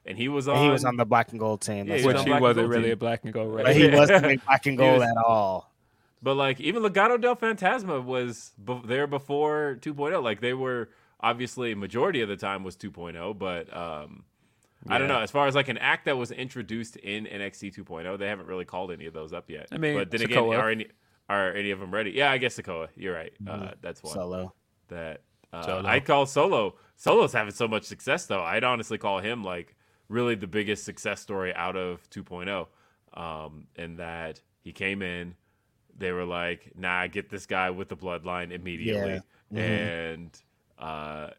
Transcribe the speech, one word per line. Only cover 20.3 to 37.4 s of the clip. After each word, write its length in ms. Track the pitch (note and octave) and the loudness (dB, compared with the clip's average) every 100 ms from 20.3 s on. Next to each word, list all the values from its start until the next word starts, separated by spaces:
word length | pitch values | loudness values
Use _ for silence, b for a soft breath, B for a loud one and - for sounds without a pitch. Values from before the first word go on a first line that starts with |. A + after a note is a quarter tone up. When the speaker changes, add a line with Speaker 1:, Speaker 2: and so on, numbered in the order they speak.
| B2 A2+ G#2+ | 4 4 2
Speaker 1:
are 100 | A2 | 2
any, 160 | A2+ G#2 _ _ _ - | 0 -6 _ _ _ -2
are 220 | G2+ F#2 | 0 0
any 160 | G2+ G2+ | 0 -2
of 100 | F#2+ | -4
them 100 | F#2+ | -4
ready? 200 | G2+ G#2+ | -4 -2
Yeah, 180 | B2+ C#3+ | 2 2
I 60 | C3+ | 2
guess 160 | B2 - | -2 -4
Sikoa. 300 | G2 E2+ D#2+ - | -8 -8 -8 -8
You're 180 | F#2 | -8
right. 180 | E2+ D#2+ - | -8 -10 -14
Speaker 2:
Mm-hmm. 200 | G2 D#2+ | -10 -10
Speaker 1:
Uh, 60 | E2 - | -10 -12
that's 220 | E2+ - | -12 -12
one. 100 | D#2+ | -10
Speaker 2:
Solo. 400 | F#2+ F2+ F#2 F#2 - _ _ - | -8 -6 -6 -8 -12 _ _ -16
Speaker 1:
That, 340 | F2 D#2+ D2+ _ _ _ | -10 -10 -12 _ _ _
uh, 80 | E2+ | -10
Speaker 3:
Solo. 240 | E2 F#2 G2 | -6 -2 2
Speaker 1:
I 120 | B2+ | 2
call 260 | C#3 C#3+ C3+ | 4 2 2
Solo. 480 | D3 - C3 G2 - b b | 2 2 2 0 -4 b b
Solo's 360 | - G#3 D3+ | 4 4 4
having 220 | A#2+ G#2 | 2 -2
so 120 | - A#2 | -2 -2
much 180 | G#2+ | -2
success, 420 | - G#2 - D#3+ - | -4 -10 -4 -2 -2
though. 160 | G2 | -4
I'd 220 | E2+ G#2+ | -2 -2
honestly 340 | B2 A#2+ G#2+ G#2+ | 0 -2 -4 -4
call 220 | G#2+ G2 | -2 -2
him, 220 | G#2 A#2+ | -2 -6
like, 320 | F#2+ F2 E2 _ _ _ - | -6 -8 -12 _ _ _ -6
really 240 | A2+ A#2+ | -2 0
the 120 | A2 F#2+ | 0 -2
biggest 360 | G#2+ G#2 G2+ | -2 -2 -4
success 360 | - F2+ G#2+ G2+ | -6 -8 -6 -6
story 340 | - G2 F#2 | -6 -4 -4
out 220 | F2 F2+ F#2 | -4 -4 -4
of 320 | F2+ F2 _ | -6 -8 _
two 140 | G2+ | -16
point 260 | F2+ F2 F#2 | -12 -10 -6
oh, 180 | G2 D#2+ _ _ _ _ | -6 -8 _ _ _ _
um, 540 | - E2 D#2 D#2 D2+ - - | -12 -10 -10 -12 -16 -20 -14
in 200 | E2+ E2 | -14 -12
that 440 | E2 E2+ D#2+ D2+ _ _ | -12 -10 -10 -12 _ _
he 120 | F2 | -18
came 280 | - F#2+ G2 | -6 -4 -4
in, 340 | F#2 F2 F2 F2 _ _ _ _ _ - | -6 -8 -10 -16 _ _ _ _ _ -8
they 160 | F#2+ | -6
were 120 | F2+ | -4
like, 480 | F2 F2 F2 F2 - F2+ | -4 -4 -4 -6 -12 -8
"Nah, 300 | F2+ F2+ F2+ | -4 -2 -2
get 200 | G2+ - | -6 -10
this 160 | G2 | -12